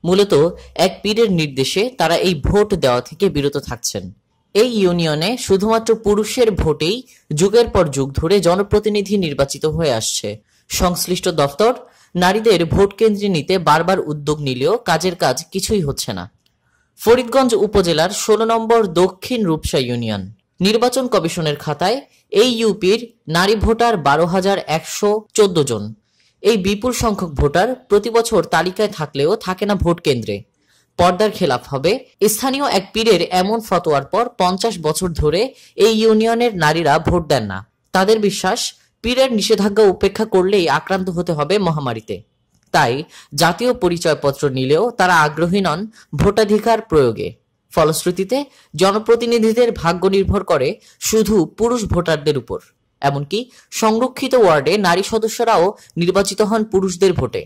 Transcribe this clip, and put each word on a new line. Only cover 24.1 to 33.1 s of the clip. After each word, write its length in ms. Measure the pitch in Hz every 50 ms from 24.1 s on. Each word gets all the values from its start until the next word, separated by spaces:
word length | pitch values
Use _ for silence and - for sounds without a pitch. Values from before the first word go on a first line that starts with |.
| 139 151 170
হাজার 320 | 170 175 196 180 196 196 180 - -
একশো 420 | 147 160 - - - - - 208 208 220 214 _ _
চোদ্দ 240 | - 214 202 180 165 143
জন। 200 | 135 120 107 101 107 110 _ _ _ _ _ _ _ _ _ -
এই 140 | 196 233 214
বিপুল 340 | 175 196 208 208 226 254 240
সংখ্যক 380 | 240 - 233 208 202 190 170
ভোটার 380 | 147 131 143 143 143 170 190 240 254
প্রতি 340 | 247 _ _ 196 208 208 233
বছর 320 | 220 226 226 226 226 190 160
তালিকায় 480 | - - 160 165 180 185 - 214 202
থাকলেও 400 | 208 - 156 143 _ 139 139 160 202
থাকে 300 | 220 - - 185 - 214
না 100 | 208 208
ভোট 220 | 190 - 170 170 170
কেন্দ্রে। 420 | _ 160 135 120 110 - 101 101 104 _ _ _ _ _ _ _ _ _ _ -
পর্দার 320 | 175 180 185 175 214 214
খেলাফ 320 | 208 - 190 151 127 120 - -
হবে। 240 | 139 135 135 170 214 262 - _ _ _ 196
স্থানীয় 420 | 214 208 - - 269 254 277 285 269
এক 140 | - 196 185 - _
পীরের 280 | 214 226 233